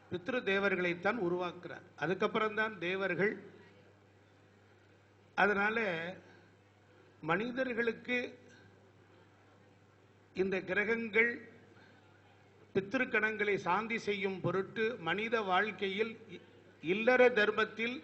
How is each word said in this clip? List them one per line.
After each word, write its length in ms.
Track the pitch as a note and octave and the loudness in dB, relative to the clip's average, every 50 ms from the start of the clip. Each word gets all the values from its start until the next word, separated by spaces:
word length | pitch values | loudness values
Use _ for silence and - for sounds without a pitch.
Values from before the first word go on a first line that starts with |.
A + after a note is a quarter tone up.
| - - | -12 -8
பித்திரு 300 | F3+ F3+ - - B3+ B3 | -8 -6 -4 -4 -4 -2
தேவர்களைத்தான் 760 | G3+ G3 F#3+ G3 G3 G3+ F#3+ F3 F3+ F3 E3+ F3 F3 G3 A3 B3 | 0 0 0 2 2 2 2 2 0 0 0 0 0 0 0 0
உருவாக்குறார். 680 | G3 E3+ F3 F3+ F3+ F3 D#3+ - - - - - - - - - | 0 0 0 0 -2 -4 -6 -10 -12 -14 -14 -14 -16 -18 -8 -4
அதுக்கப்புறம்தான் 800 | C#3+ D#3 F#3+ F3+ G#3+ G#3+ G#3+ A3+ G#3+ A3 G#3 G#3+ A3 A3 G#3+ F#3+ | -2 -2 0 2 0 0 2 0 0 0 0 0 -2 -2 -2 -4
தேவர்கள். 680 | E3 F3 F#3 F#3+ G3 F#3+ F3 D#3 F#3 G#3+ - - - - - - - - - - - - - - - - - - - - - - - - - - - - - - - - - - - - - - - - - | -4 -4 -2 -2 -2 -2 0 2 0 0 0 -2 -8 -14 -18 -20 -20 -20 -20 -20 -20 -20 -20 -20 -20 -20 -20 -20 -20 -20 -20 -20 -20 -20 -20 -20 -20 -20 -20 -20 -20 -20 -20 -20 -20 -20 -20 -20 -20 -6 0
அதனால 680 | - F3+ G3+ G#3 G3 G3+ G#3 G#3+ A#3 A3+ G3+ F3 D#3+ E3 F3 F#3 - - - - - - - - - - - - - - - - - - - - - | 2 2 4 4 2 0 0 0 -2 -2 -2 -2 -4 -6 -8 -10 -12 -16 -20 -20 -20 -20 -20 -20 -20 -20 -20 -20 -20 -20 -20 -20 -20 -20 -20 -20 -8
மனிதர்களுக்கு 1160 | - D#3 E3 F3+ A3 B3 B3 B3+ C4 B3 A#3+ G#3+ A#3+ A#3 A3 F3 - - B3 B3 B3 - - - - - - - - - - - - - - - - - - - - - - - - - - - - - - - - - - - - - - - - _ - | -2 0 0 0 0 -2 -2 -2 -2 -2 0 0 0 0 -2 -2 -2 -2 0 0 0 -2 -8 -14 -20 -20 -20 -20 -20 -20 -20 -20 -20 -20 -20 -20 -20 -20 -20 -20 -20 -20 -20 -20 -20 -20 -20 -20 -20 -20 -20 -20 -20 -20 -20 -20 -20 -20 -20 -20 -20 _ -2
இந்த 280 | F3 F#3 G3 F#3+ F#3 | -2 0 0 0 -2
கிரகங்கள் 840 | E3+ - F#3 G3 G#3 G3+ A3+ A3+ A#3 A3+ F#3+ G#3+ A3+ A#3+ A#3+ - - - - - - - - - - - - - - - - - - - - - - - - - - - - | -2 -2 0 0 2 2 0 0 -2 0 2 2 4 2 2 -4 -10 -16 -20 -20 -20 -20 -20 -20 -20 -20 -20 -20 -20 -20 -20 -20 -20 -20 -20 -20 -20 -20 -20 -20 -16 -4 -2
பித்திருக்கணங்களை 840 | G3+ G3 G3+ - C4 B3+ - A#3+ G#3+ G#3 G#3+ A3 G#3 G3+ G3 G3+ | -2 -2 0 0 -2 0 0 0 0 0 0 0 0 0 0 0
சாந்தி 420 | F#3 - E3+ F3 G3 A3 A3+ A3+ A3+ | 0 0 0 0 0 0 -2 -4 -4
செய்யும் 440 | - - G#3 G3 F#3+ G3 F#3+ F3+ | -2 -2 -2 -2 -2 -2 -2 -2
பொருட்டு 540 | D3+ E3+ F3 F#3+ G3 E3 D3 - A3 A3 B3 - | -2 -2 0 -2 -2 -4 -2 -2 -2 -2 -2 -4
மனித 420 | E3 E3 E3+ G3 A3 A#3 A3+ A3+ | -4 -2 -2 -2 -2 0 -2 -2
வாழ்க்கையில் 800 | G#3+ F#3+ F3+ F#3 G3+ A3 G3 E3+ G3+ G3 F#3+ G3+ A3 A3+ A3 - - - | 0 2 2 2 2 2 -2 -4 -4 -4 -2 -2 -2 -4 -4 -8 -14 -18
இ-, 120 | E3+ - - - - - - - - - | -18 -18 -18 -20 -20 -20 -20 -20 -20 -8
இல்லற 480 | - D3+ F3+ G3+ A3 A#3+ B3+ B3 B3+ B3 | -4 -2 0 2 4 6 8 8 8 8
தர்மத்தில் 720 | - G#3 G#3 G#3+ G#3+ G#3+ G#3+ G#3+ - G#3+ A3+ A#3 B3 - | 8 6 4 4 4 2 0 0 0 -2 -4 -4 -4 -6